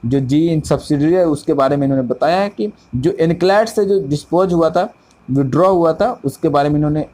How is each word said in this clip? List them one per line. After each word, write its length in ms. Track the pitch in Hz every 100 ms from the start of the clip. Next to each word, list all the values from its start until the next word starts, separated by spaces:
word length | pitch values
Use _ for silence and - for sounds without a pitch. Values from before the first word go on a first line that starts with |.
जो 180 | 117 139
जी 180 | 131 147 165
ई 140 | 160
सब्सिडियरी 540 | 147 143 - 147 151
है, 100 | 180 170
उसके 280 | 143 -
बारे 220 | 143 135 143
में 100 | 139
इन्होंने 200 | 135 123
बताया 320 | 120 147 180
है 80 | 202
कि 240 | 202 208 - _ 123
जो 160 | 143 202
एनक्लैड 480 | 165 165 175 202 220
से 160 | -
जो 160 | 196 196 151
dispose 440 | 147 - 170 190
हुआ 180 | 175 160
था, 180 | 175 185 - _ _ -
विड्रॉ 420 | 135 139 135 185
हुआ 220 | 190 170
था, 180 | 160 214 247
उसके 240 | 139 - 165
बारे 200 | 143 143
में 80 | 147
इन्होंने 300 | 151 151 -